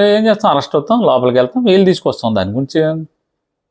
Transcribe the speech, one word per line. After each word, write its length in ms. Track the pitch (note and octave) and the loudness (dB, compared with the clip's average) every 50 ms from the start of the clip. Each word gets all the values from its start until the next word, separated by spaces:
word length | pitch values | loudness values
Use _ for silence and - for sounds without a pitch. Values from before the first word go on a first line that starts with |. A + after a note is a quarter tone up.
| G3+ G#3 | 4 2
ఏం 100 | G3+ G#3+ A3 | 2 2 2
చేస్తాం, 220 | A3+ G#3 G#3+ A3 F#3 | 0 0 0 0 0
అరెస్ట్ 240 | D3 C#3 C3+ - - | 0 0 -2 -2 -4
అవుతాం, 220 | D3+ C#3+ - A3+ B3 | -4 -2 0 0 2
లోపలికి 360 | G#3 C#3+ C3 B2+ B2 B2 A#2+ B2+ | 2 2 2 2 2 2 2 2
వెళ్తాం, 220 | B2 B2+ - B3+ B3 | 0 0 -2 -2 0
బెయిల్ 200 | G#3 F#3 G3 F#3+ | 2 4 4 4
తీసుకొస్తాం. 440 | F#3 F3 - - D3 - - - A2+ A2 | 2 0 0 -2 -4 -4 -4 -4 -4 -2
దాని 180 | G2 F#2 G2 | -2 -4 -4
గురించి 280 | G2+ B2+ C#3 - - D#3 D#3 D#3 D#3+ D#3+ D#3 - _ _ _ _ _ _ _ _ _ _ _ _ | -4 -6 -6 -4 -2 -2 -2 -2 -4 -6 -10 -14 _ _ _ _ _ _ _ _ _ _ _ _